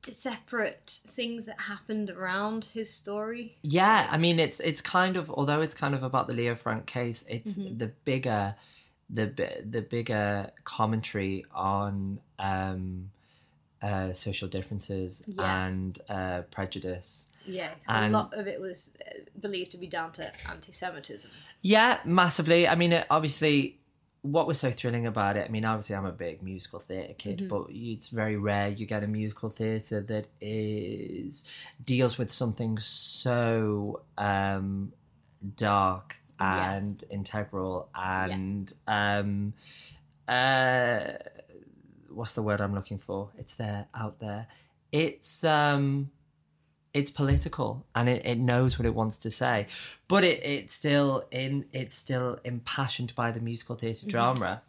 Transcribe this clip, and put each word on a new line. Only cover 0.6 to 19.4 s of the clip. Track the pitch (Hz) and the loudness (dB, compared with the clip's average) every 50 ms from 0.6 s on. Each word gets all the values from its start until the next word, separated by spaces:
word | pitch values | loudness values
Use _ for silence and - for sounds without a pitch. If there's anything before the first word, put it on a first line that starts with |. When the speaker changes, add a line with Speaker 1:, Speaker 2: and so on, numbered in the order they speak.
| 214 - - - _ - - - - | -2 -2 -4 -8 _ -12 -12 -12 -12
Speaker 1:
things | - - - 240 233 233 233 214 | -12 -8 -8 -6 -6 -6 -8 -10
that | 220 214 - - | -12 -12 -10 -8
happened | - 202 196 - - 214 214 214 196 | -8 -10 -10 -8 -6 -4 -4 -4 -4
around | 175 175 185 185 185 196 208 214 220 226 214 | -6 -6 -4 -4 -2 -2 -2 -2 -4 -4 -8
his | - - 226 220 208 - | -8 -8 -8 -8 -8 -10
story. | - - 202 202 208 214 220 233 240 240 226 - _ - | -12 -10 -8 -6 -6 -4 -6 -6 -8 -10 -12 -14 _ -4
Speaker 2:
Yeah, | 151 143 175 185 208 220 208 165 - | 0 4 6 6 8 8 6 4 4
I | - | 2
mean, | 156 165 175 170 165 | 4 6 6 6 6
it's, | 160 147 - - | 4 2 2 0
it's | - 165 151 - | -2 0 -2 -2
kind | - - - 180 185 185 185 | -6 0 4 4 4 4 2
of, | 185 165 151 | 0 -4 -4
although | - - 143 139 147 151 | 0 0 2 2 4 2
it's | 160 156 - | 2 0 -2
kind | - - 139 139 | -2 -2 0 0
of | 131 131 | 0 -2
about | 131 127 131 - - | 0 0 0 0 2
the | 120 | 0
Leo | 117 120 120 120 | 0 0 0 0
Frank | 113 - 117 110 110 - | -2 -2 -2 -2 -2 -4
case, | - - 127 123 120 113 - - - | -6 -4 -2 -2 -2 -4 -6 -6 -6
it's | 113 113 - 214 190 175 | -10 -8 -6 -6 -6 -6
Speaker 1:
Mm-hmm. | 196 185 123 113 | -6 -8 -4 -4
Speaker 2:
the | 117 107 - _ _ | -4 -6 -6 _ _
bigger, | - 131 131 120 127 113 104 101 98 101 - - - - - _ _ _ _ _ _ | 0 0 0 2 0 2 2 0 0 -4 -8 -14 -20 -20 -20 _ _ _ _ _ _
the | 110 113 110 | -2 -2 -2
bi-, | 107 - - - - - - - 107 | 0 0 -2 -4 -4 -4 -8 -10 -6
the | 117 117 107 | -6 -6 -4
bigger | - - 120 113 117 117 107 104 101 101 101 98 - - - _ | -2 -4 -4 -2 0 0 2 2 2 0 -2 -4 -6 -12 -14 _
commentary | - - - 110 107 110 110 104 - - 107 98 95 95 95 - - - | -12 -2 0 2 2 2 0 -2 -2 -2 0 0 0 -2 -4 -6 -8 -6
on, | - 92 98 98 98 101 101 98 98 98 95 98 - - _ _ - | -2 0 2 2 2 0 0 -2 -2 -2 -4 -6 -8 -10 _ _ -4
um, | 95 95 92 92 95 95 95 92 92 92 92 92 92 98 - _ _ _ _ _ _ _ _ _ _ _ _ _ - | -2 0 0 0 0 -2 -2 -4 -4 -6 -6 -8 -10 -12 -16 _ _ _ _ _ _ _ _ _ _ _ _ _ -4
uh, | 101 101 95 95 92 92 | -4 -2 -2 -2 -2 -4
social | - - 104 98 - - 95 | -4 -4 -4 -4 -6 -6 -6
differences | - 95 92 - - 101 - - 98 95 95 90 90 - - | -6 -6 -6 -6 -8 -8 -6 -6 -4 -4 -4 -6 -8 -12 -12
Speaker 1:
Yeah. | - 190 185 185 95 92 95 92 | -12 -6 -4 0 0 0 0 0
Speaker 2:
and, | 92 92 95 95 95 90 - - - | -2 -2 -4 -4 -6 -6 -10 -10 -8
uh, | 104 95 92 92 90 90 87 - | -6 -4 -2 -2 -4 -4 -6 -8
prejudice. | - - 98 95 - 98 - 92 90 87 90 - - - - - - _ - | -6 -6 -6 -6 -6 -8 -6 -6 -8 -8 -10 -14 -16 -16 -16 -20 -20 _ -14
Speaker 1:
Yeah, | 190 185 185 170 151 - - _ | -10 -8 -8 -8 -8 -10 -12 _
so | - 110 | 0 2
Speaker 2:
And | 110 214 214 214 | 4 4 4 4
Speaker 1:
a | 214 | 2
lot | - - - | 0 0 -6
of | 214 202 | -8 -6
it | 196 - - | -6 -6 -6
was, | 190 190 175 - - - _ - - | -8 -10 -10 -12 -16 -18 _ -20 -18
uh, | - - - - - _ 202 | -16 -16 -18 -18 -18 _ -10